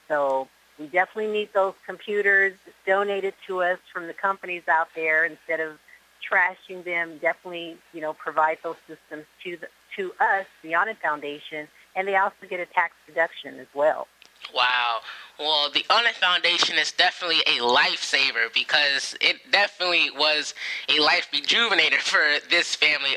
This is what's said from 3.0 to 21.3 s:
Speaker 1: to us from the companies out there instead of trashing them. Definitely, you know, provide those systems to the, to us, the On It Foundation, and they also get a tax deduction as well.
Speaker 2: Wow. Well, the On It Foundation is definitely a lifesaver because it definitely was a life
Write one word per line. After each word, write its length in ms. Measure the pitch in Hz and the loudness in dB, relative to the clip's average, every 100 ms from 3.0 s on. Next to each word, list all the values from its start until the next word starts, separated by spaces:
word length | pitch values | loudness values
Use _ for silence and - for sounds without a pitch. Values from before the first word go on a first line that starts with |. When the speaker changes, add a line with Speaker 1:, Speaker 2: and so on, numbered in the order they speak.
| 202 196 190 - - | 2 -2 -4 -6 -6
Speaker 1:
to 140 | 185 | -2
us 160 | 175 180 - | 0 0 -6
from 160 | 185 170 | -12 -10
the 60 | |
companies 500 | - 196 196 185 175 170 | -4 -2 -2 -6 -8 0
out 200 | 160 165 160 | 2 0 -2
there 300 | 160 156 165 | 0 2 0
instead 340 | 151 - 160 | -4 -6 -4
of 140 | 160 151 _ - _ _ - | -4 -8 _ -20 _ _ -2
trashing 560 | 196 180 185 - 185 | 2 2 -2 -12 -12
them. 340 | 175 170 165 151 | -6 -4 -4 -2
Definitely, 560 | 165 160 185 175 170 170 _ | -2 -2 -8 -10 -12 -14 _
you 80 | 170 | -10
know, 120 | 156 | -8
provide 440 | 151 165 156 156 160 | -8 -4 2 2 0
those 140 | 170 160 - | -6 -12 -14
systems 380 | 156 _ 151 156 _ | -20 _ -16 -16 _
to 140 | 185 170 | -14 -12
the, 100 | - - _ - | -14 -20 _ -8
to 140 | 185 - | -8 -4
us, 260 | 226 196 190 _ | -2 -2 -4 _
the 140 | 160 165 | -6 -2
On 120 | 208 | -2
It 100 | 220 | -4
Foundation, 680 | 165 147 147 147 - 156 151 _ _ 185 | -6 -4 -6 -12 -12 -14 -14 _ _ -6
and 120 | 196 | -2
they 80 | 190 | 0
also 320 | 196 - 190 | 0 -4 -10
get 100 | 180 | -10
a 60 | 175 | -4
tax 280 | - 170 - - | -2 -2 -6 -8
deduction 540 | 160 165 - 139 131 | -2 -2 -2 -16 -16
as 80 | 131 | -10
well. 340 | 143 151 - - _ - _ - | 0 2 2 -4 _ -20 _ -8
Speaker 2:
Wow. 460 | 123 123 123 120 113 - - - - | 0 2 2 0 -2 -6 -16 -18 -8
Well, 320 | 151 151 147 | -2 0 0
the 140 | 147 - | -2 2
On 160 | 208 233 | 2 2
It 100 | 220 | 2
Foundation 600 | 185 175 170 - - 165 | 2 2 2 2 0 0
is 140 | 151 | 0
definitely 480 | - 180 - 180 160 | 2 2 2 -2 0
a 180 | 147 139 | 2 2
lifesaver 920 | 120 131 170 165 - 143 139 117 113 | 4 4 4 0 -2 0 0 0 -2
because 640 | - - 151 143 139 - - | -2 0 2 2 0 -4 -2
it 160 | 151 170 - | -2 -2 0
definitely 580 | 190 202 - 180 170 143 131 | 2 2 0 0 0 0 0
was 360 | 151 151 143 - - - - | 0 0 -2 -8 -10 -8 0
a 100 | 147 | 2
life 280 | 151 170 - | 4 2 0